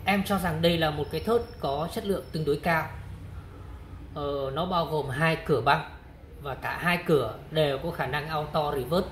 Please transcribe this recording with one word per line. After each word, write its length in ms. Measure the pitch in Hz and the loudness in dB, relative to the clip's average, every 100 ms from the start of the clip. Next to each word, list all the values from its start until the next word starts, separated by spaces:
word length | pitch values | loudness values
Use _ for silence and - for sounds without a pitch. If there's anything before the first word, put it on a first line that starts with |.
Em 200 | - 202 | 2 2
cho 140 | 190 196 | 2 2
rằng 240 | 175 160 | 2 4
đây 160 | 170 170 | 4 6
là 120 | 160 | 2
một 140 | 147 143 | 0 -2
cái 100 | 160 | -2
thớt 220 | 202 233 233 - | 2 2 2 -4
có 280 | 147 143 165 | -2 0 -2
chất 140 | 226 202 | -4 0
lượng 180 | 175 - | -2 -2
tương 120 | 160 | -2
đối 160 | 147 147 | 0 2
cao. 260 | 175 160 151 - - - - - - - - - - - - | 2 2 0 -8 -12 -12 -12 -12 -14 -16 -14 -14 -14 -14 -12
Ờ, 360 | 147 143 143 135 | -6 -2 -2 -2
nó 120 | 139 180 | -2 2
bao 200 | 180 156 | 2 2
gồm 220 | 156 135 | 0 -2
hai 280 | 131 165 160 - | 2 2 2 2
cửa 140 | 135 | 4
băng 300 | 127 156 - - - - - - | 6 4 2 -14 -18 -18 -18 -10
và 120 | 143 | -8
cả 240 | 127 120 131 | -6 -6 -2
hai 200 | 165 175 175 | 0 0 4
cửa 320 | 151 113 - - | 4 4 -6 -4
đều 280 | 156 147 135 | 2 2 2
có 120 | 170 | -4
khả 160 | - 131 | -4 -2
năng 220 | 147 151 | -2 -2
auto 440 | 156 151 165 147 | -4 -2 0 0
reverse. 360 | 143 123 175 185 | -2 0 0 0